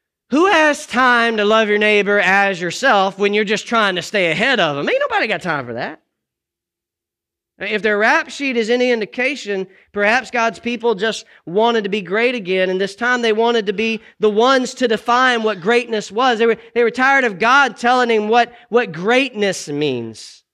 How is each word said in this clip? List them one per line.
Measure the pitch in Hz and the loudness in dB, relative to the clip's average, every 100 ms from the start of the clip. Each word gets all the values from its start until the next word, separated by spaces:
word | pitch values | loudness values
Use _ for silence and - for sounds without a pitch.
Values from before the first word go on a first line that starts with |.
| _ _ _ | _ _ _
who | 269 381 | 2 4
has | 359 311 285 - | 4 2 0 -4
time | 240 254 240 233 220 | 0 2 2 2 0
to | 208 | 2
love | 220 214 | 2 2
your | 208 | 2
neighbor | 214 208 196 202 | 2 2 2 2
as | 185 196 196 180 | 2 2 2 -2
yourself | 175 - 262 208 190 190 | -6 -2 2 2 2 0
when | 202 | 0
you're | 208 | 0
just | 208 214 - | -2 -4 -2
trying | 233 202 180 | 0 0 -2
to | |
stay | 160 208 175 | -4 -2 0
ahead | 151 247 247 | 0 0 2
of | 165 143 | 0 -2
them? | 196 | -2
Ain't | 523 | -2
nobody | 571 440 247 | -2 -2 -2
got | 185 | -4
time | 180 147 120 | -4 -6 -6
for | |
that. | 117 185 - _ _ _ _ _ _ _ _ _ _ _ _ _ _ _ - | -8 -10 -12 _ _ _ _ _ _ _ _ _ _ _ _ _ _ _ -12
If | 196 208 | -6 -2
their | 214 208 | 0 2
rap | 220 311 285 | 2 2 -2
sheet | - 277 240 | -6 -4 -2
is | 214 | 0
any | 247 247 | 0 0
indication, | 233 202 - 254 285 202 196 190 _ _ | 0 -4 -4 -4 -4 -6 -6 -8 _ _
perhaps | 202 202 247 226 | -2 0 0 -2
God's | 247 226 - | -2 -2 -2
people | 233 240 233 202 | -6 -4 -2 -2
just | 220 202 - - - | -2 -6 -10 -20 -4
wanted | 185 233 233 | 0 2 2
to | 202 | -2
be | 208 | -4
great | 170 202 240 | -2 0 0
again, | 254 180 185 185 | -2 -2 -2 0
and | 185 | -2
this | 196 - | -4 -2
time | 240 247 | -2 0
they | 233 | 0
wanted | 214 233 233 202 | 2 2 0 -2
to | |
be | 196 226 220 - - | -2 -2 -4 -10 -2
the | 214 | 0
ones | 208 247 269 247 - | 4 4 2 0 -2
to | 247 | -2
define | 214 - 240 254 233 | -2 0 2 2 0
what | 214 196 | -2 -2
greatness | 175 240 247 220 - | 0 0 0 -6 -6
was. | 202 262 226 | -2 0 2
They | 233 | 0
were, | 220 - | -2 -4
they | 240 | -2
were | 233 | 0
tired | 233 262 277 | 2 2 2
of | 247 180 | 0 0
God | 226 269 269 190 | 2 4 2 0
telling | 240 254 240 | 0 2 2
them | 220 214 | 0 2
what, | 240 233 - - | 2 2 -4 -2
what | 233 220 | -2 -2
greatness | 156 185 254 269 214 202 175 - | -4 0 0 0 -2 -2 -2 -6
means. | 147 151 123 113 110 - - _ | -4 -2 -2 -6 -14 -20 -20 _